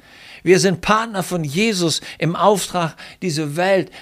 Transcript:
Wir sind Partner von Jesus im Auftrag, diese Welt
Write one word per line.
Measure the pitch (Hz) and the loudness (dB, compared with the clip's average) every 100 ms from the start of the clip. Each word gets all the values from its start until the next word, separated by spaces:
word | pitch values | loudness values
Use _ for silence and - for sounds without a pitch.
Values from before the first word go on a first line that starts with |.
| - - - - | -20 -20 -20 -6
Wir | 165 185 | 2 4
sind | 190 175 | 4 0
Partner | - 214 233 196 | 0 0 0 -6
von | 170 180 | -4 -4
Jesus | 151 151 226 190 165 - - - | -2 0 0 2 0 -2 -8 -4
im | 156 175 | -4 2
Auftrag, | 185 202 - 180 160 - - - | 2 2 -2 -4 -4 -6 -20 -8
diese | 185 151 151 147 | -6 -4 -4 -2
Welt | 185 190 147 - | 2 2 0 -10